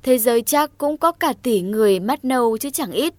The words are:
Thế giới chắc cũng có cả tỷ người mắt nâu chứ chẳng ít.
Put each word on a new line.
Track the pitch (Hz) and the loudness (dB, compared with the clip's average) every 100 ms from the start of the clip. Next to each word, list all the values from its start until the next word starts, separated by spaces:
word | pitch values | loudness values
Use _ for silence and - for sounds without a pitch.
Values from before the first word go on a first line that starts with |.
Thế | - 254 | 2 2
giới | 226 233 | 4 0
chắc | 226 294 294 _ | 2 0 0 _
cũng | 285 302 | -4 0
có | 330 | -2
cả | 339 330 - | 0 -2 -2
tỷ | 254 208 | -2 0
người | 180 214 214 185 | 0 2 2 2
mắt | 196 285 | 0 -4
nâu | 254 262 233 220 | -2 0 0 -2
chứ | 285 | -6
chẳng | 269 247 | -6 -6
ít. | 160 311 | -4 -6